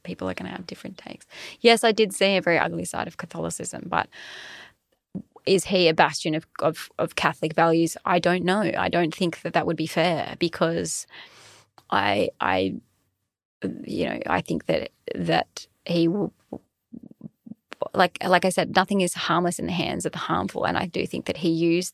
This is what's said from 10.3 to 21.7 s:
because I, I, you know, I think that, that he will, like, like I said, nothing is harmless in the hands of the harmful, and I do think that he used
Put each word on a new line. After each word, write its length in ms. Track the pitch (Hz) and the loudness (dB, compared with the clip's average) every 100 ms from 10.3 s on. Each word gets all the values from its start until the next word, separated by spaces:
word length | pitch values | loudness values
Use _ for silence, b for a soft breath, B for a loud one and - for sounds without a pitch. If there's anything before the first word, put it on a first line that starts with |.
| - | -2
because 640 | 170 - 165 170 165 - - B B B B B B - - | -2 2 0 0 -4 -6 -10 B B B B B B -20 -2
I, 380 | - 101 101 90 - | 0 2 2 0 0
I, 360 | - 92 95 - - _ _ _ _ _ _ _ 95 87 | 0 2 0 -2 -12 _ _ _ _ _ _ _ -8 -8
you 220 | - - - | -6 -4 -2
know, 140 | - - | -4 -2
I 140 | 92 | -2
think 240 | - 85 - | 0 -4 0
that, 240 | 80 - - - - | -2 -2 -10 -10 -4
that 500 | 170 165 - - - _ - | 2 0 0 -10 -18 _ -2
he 220 | 170 165 | 2 2
will, 260 | 208 185 - _ - - _ _ - - - - - - - _ - - | 2 -2 -6 _ -16 -16 _ _ -20 -20 -20 -20 -20 -20 -20 _ -8 -2
like, 240 | 196 180 - | 2 2 2
like 200 | 185 180 | 2 4
I 60 | 185 | 4
said, 260 | 180 - 190 | 0 2 2
nothing 260 | 190 202 | 4 2
is 120 | 180 | 0
harmless 460 | - - 165 175 - | 0 0 2 2 -2
in 60 | 165 | -4
the 40 | |
hands 340 | 175 - - - | -2 -2 -2 -4
of 60 | |
the 60 | 165 | -4
harmful, 460 | - - - - - | -2 -2 -2 0 0
and 120 | - | 0
I 100 | 180 | -2
do 180 | 180 - | -4 -4
think 180 | - - | -4 -4
that 120 | - | -2
he 120 | 165 | 0
used 440 | 165 170 | 2 4